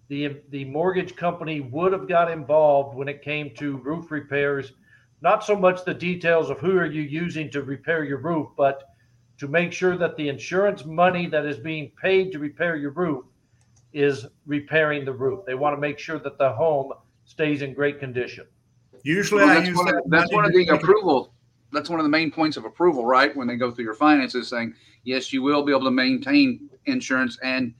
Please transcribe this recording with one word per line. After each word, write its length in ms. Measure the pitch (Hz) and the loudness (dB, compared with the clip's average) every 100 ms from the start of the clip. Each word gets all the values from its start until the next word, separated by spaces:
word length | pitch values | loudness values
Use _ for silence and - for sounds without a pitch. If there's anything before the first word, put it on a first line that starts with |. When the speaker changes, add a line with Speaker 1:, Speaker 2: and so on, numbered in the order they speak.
| - | -12
Speaker 1:
the, 320 | 143 147 139 - | -6 -6 -8 -12
the 160 | 139 | -12
mortgage 500 | 131 147 185 180 - | -6 -2 0 0 -4
company 460 | - 175 175 160 151 | -4 -4 -4 -6 -6
would 320 | 127 143 185 | -6 -2 0
have 160 | 190 - | 0 2
got 220 | 170 170 | 2 2
involved 680 | 160 135 156 151 139 131 123 | -2 2 4 6 4 2 -6
when 100 | 139 | -8
it 160 | 143 | -8
came 320 | 147 151 143 - | -8 -8 -8 -8
to 200 | 147 135 | -8 -6
roof 340 | 131 165 165 | -6 -8 -6
repairs. 640 | 151 - 143 143 139 127 _ _ _ _ _ | -10 -4 -2 0 -2 -6 _ _ _ _ _
Not 240 | 170 208 | 2 2
so 100 | - | 2
much 300 | 202 180 180 | 4 4 2
the 100 | 175 | -6
details 560 | 135 170 180 165 165 139 | -6 -4 -2 2 2 2
of 80 | 135 | -2
who 200 | 175 185 | 0 2
are 80 | 160 | 0
you 160 | 151 | -4
using 480 | 143 156 175 151 147 | -6 -6 -6 -6 -6
to 120 | 143 | -6
repair 420 | 131 139 156 165 | -6 -8 -2 -2
your 140 | 143 135 | -2 -6
roof, 300 | 151 160 - - | -2 -4 -4 0
but 260 | 139 - - _ _ _ _ - | 0 0 -12 _ _ _ _ -14
to 80 | 139 | -2
make 240 | 165 175 | -2 -2
sure 240 | - 185 175 | 0 0 0
that 200 | 165 160 | -2 -2
the 120 | 143 | -6
insurance 560 | 127 - 180 202 190 | -6 -4 0 0 -2
money 420 | 147 160 180 175 170 | -6 2 2 2 -2
that 180 | 151 147 | -2 -2
is 120 | 143 | -6
being 320 | 160 156 143 - | -8 -8 -10 -4
paid 320 | 185 190 185 | 2 2 0
to 60 | 147 | -4
repair 380 | 147 - 170 156 | -8 -4 -4 -2
your 140 | 143 | -6
roof 320 | 143 175 131 - _ _ _ _ _ _ | -4 -2 -4 -8 _ _ _ _ _ _
is 340 | 147 143 127 113 _ 147 | 0 0 0 -8 _ -6
repairing 580 | 147 143 156 151 147 | -6 0 2 2 0
the 80 | 135 | -4
roof. 320 | 120 131 127 127 | -2 -4 -4 -6
They 80 | |
wanna 220 | 131 147 143 | -2 -2 0
make 220 | 147 143 | -4 -6
sure 200 | - 151 | -8 -8
that 200 | 139 - | -8 0
the 140 | 135 | 0
home 400 | 117 160 143 135 - _ _ | 2 2 2 -2 -10 _ _
stays 380 | _ - 151 143 | _ -4 -2 -2
in 120 | 139 | -4
great 240 | 123 143 143 | -2 -2 -2
condition. 460 | 131 123 117 - - _ _ _ _ - | -8 -6 -6 -10 -20 _ _ _ _ -12
Speaker 2:
Usually 400 | 139 185 180 208 | -2 -2 2 6
Speaker 3:
Well, 80 | 151 | 8
Speaker 2:
I 40 | 165 | 6
Speaker 3:
that's 120 | 180 | 4
Speaker 2:
use 80 | 180 | 0
Speaker 3:
one 120 | 180 | 2
of, 60 | |
Speaker 2:
that 80 | 170 - | 0 2
Speaker 3:
that's 240 | 160 175 | 2 4
Speaker 2:
money 40 | 208 | 2
Speaker 3:
one 80 | 202 | 4
of 60 | |
Speaker 2:
to 60 | 180 | 4
Speaker 3:
the 60 | 170 | 4
Speaker 2:
fix 160 | 151 | 2
Speaker 3:
approval. 520 | 165 208 185 131 - _ _ _ - | 6 4 4 0 -2 _ _ _ -8
That's 160 | 147 147 | -8 -4
one 80 | 165 | -2
of 40 | |
the 60 | 151 | 2
main 200 | 156 160 | 2 0
points 260 | - 156 139 | 0 -2 -2
of 80 | |
approval, 400 | 110 - 175 135 | -10 2 2 2
right? 300 | 117 127 151 139 | 2 4 4 0
When 100 | 120 | -4
they 100 | 120 | -2
go 140 | 123 | -4
through 140 | 120 | -4
your 100 | 113 | -8
finances, 540 | 110 151 147 123 123 113 | 2 4 6 2 -4 -4
saying, 260 | 120 113 - _ _ | -6 -6 -10 _ _
"Yes, 280 | 127 131 - | -4 -4 -2
you 100 | 135 | -2
will 200 | 135 147 | 2 2
be 100 | 143 | 2
able 120 | 135 | 2
to 60 | 131 | 2
maintain 800 | 127 127 127 135 143 135 117 - _ - | 2 2 0 2 4 4 0 -10 _ -4
insurance 520 | 127 - 131 127 - | -4 -2 -2 -2 -4
and 320 | 131 131 120 - | -4 -4 -4 -8